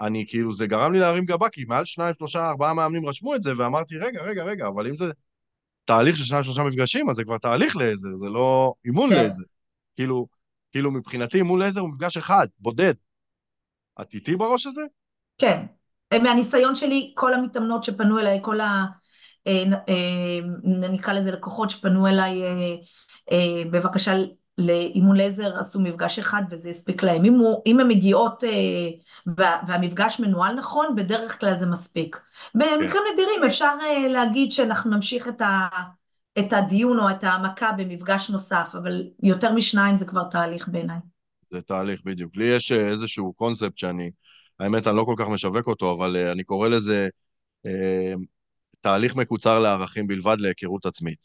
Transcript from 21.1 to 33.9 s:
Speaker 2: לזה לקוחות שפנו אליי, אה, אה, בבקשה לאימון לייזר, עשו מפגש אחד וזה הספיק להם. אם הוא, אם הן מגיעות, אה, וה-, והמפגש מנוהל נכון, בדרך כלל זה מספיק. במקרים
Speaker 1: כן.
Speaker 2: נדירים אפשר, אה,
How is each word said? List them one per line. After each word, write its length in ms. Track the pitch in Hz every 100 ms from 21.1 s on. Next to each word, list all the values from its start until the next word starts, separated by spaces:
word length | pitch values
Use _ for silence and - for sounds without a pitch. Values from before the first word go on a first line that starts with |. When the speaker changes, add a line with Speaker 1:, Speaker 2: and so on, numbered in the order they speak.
Speaker 2:
לזה 200 | 196 190
לקוחות 380 | 185 190 226 214
שפנו 360 | - 196 190 190
אליי, 360 | 196 185 185
אה, 320 | 180 180 175 170 - _ _ - -
אה, 300 | 175 175 170 165
בבקשה 440 | 175 180 196 208 190 185 - _ -
לאימון 580 | 175 175 175 190 190 196
לייזר, 420 | 196 196 202 180
עשו 220 | 190 202
מפגש 380 | 180 170 170 220
אחד 240 | - 208 185
וזה 200 | 165 170
הספיק 320 | 170 - 185
להם. 220 | 190 165
אם 100 | 196
הוא, 280 | 247 226 220 220
אם 140 | 247
הן 80 | 254
מגיעות, 560 | 208 190 220 233 -
אה, 440 | 240 208 190 180 170 165 _ - 180 170
וה-, 220 | 185 170 175
והמפגש 540 | 180 180 175 220 220
מנוהל 340 | 214 180 190
נכון, 420 | 247 - 294 311 220
בדרך 440 | 180 226 226 -
כלל 180 | 202 180
זה 80 | 180
מספיק. 540 | 170 - 170 160 - _ - -
במקרים 360 | 220 302 302 -
Speaker 1:
כן. 220 | 392 415
Speaker 2:
נדירים 320 | 370 381 392 262
אפשר, 280 | - 285 294
אה, 260 | 302